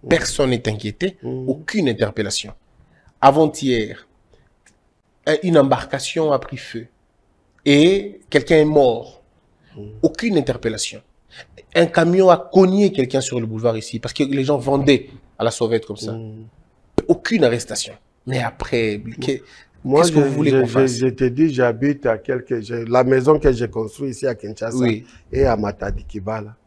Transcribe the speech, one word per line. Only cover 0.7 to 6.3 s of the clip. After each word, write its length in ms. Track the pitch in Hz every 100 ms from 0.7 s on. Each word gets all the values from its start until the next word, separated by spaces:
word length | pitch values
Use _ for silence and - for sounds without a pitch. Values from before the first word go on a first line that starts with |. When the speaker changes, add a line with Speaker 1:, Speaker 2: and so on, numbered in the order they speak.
| 104 107 104 185 185
Speaker 1:
Mhm. 260 | 123 131 131
Speaker 2:
aucune 400 | 143 156 214 147
interpellation. 640 | 104 107 104 101 - 104 - _ _ _ _ _ _
Avant-hier, 840 | 135 143 156 147 139 120 107 - _ _ _ _ _ _ _ _ _ _ _ _ -
un, 100 | 156
une 160 | 185 165
embarcation 760 | 139 131 - 135 - 170 156